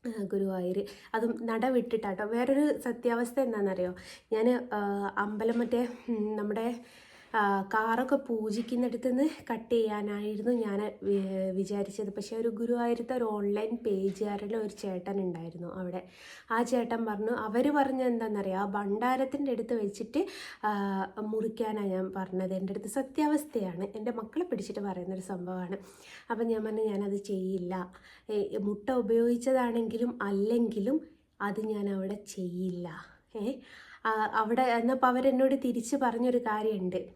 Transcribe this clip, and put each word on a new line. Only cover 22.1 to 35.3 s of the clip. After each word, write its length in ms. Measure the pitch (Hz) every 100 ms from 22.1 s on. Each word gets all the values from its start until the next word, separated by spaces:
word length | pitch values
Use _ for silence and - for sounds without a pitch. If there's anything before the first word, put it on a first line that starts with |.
പറഞ്ഞത്. 420 | 190 185 185 185
എൻ്റെ 180 | 190 190
അടുത്ത് 180 | 196 -
സത്യാവസ്ഥയാണ്, 960 | 269 269 - 302 302 294 233 190 170 196
എൻ്റെ 200 | 220 214
മക്കളെ 320 | 226 214 311 359
പിടിച്ചിട്ട് 340 | 208 190 208 202
പറയുന്നൊരു 380 | 180 180 185 185
സംഭവമാണ്. 460 | 185 175 185 180 196 - - - - -
അപ്പം 160 | 226 233
ഞാൻ 140 | 220
പറഞ്ഞു 200 | 214 220
ഞാനത് 340 | 220 196 202 202
ചെയ്യില്ല. 500 | 202 190 185 190 175 185 180 - - - -
ഏ, 100 | 208 - 214
മുട്ട 280 | 202 202 -
ഉപയോഗിച്ചതാണെങ്കിലും 1200 | 254 208 233 233 240 262 262 240 233 220 226 240 -
അല്ലെങ്കിലും 760 | 202 196 208 233 226 196 202 311 - - _ _
അത് 200 | 202 208 214
ഞാൻ 200 | 208 202
അവിടെ 280 | 196 190 208 -
ചെയ്യില്ല. 600 | - 180 180 185 175 170 160 - - _
ഏ, 100 | 220 208 277 - - - -
ആ, 60 | 220 220 214
അവിടെ 280 | - 220 233
എന്നപ്പോ 460 | 254 233 233 262 254
അവരെന്നോട് 460 | 247 269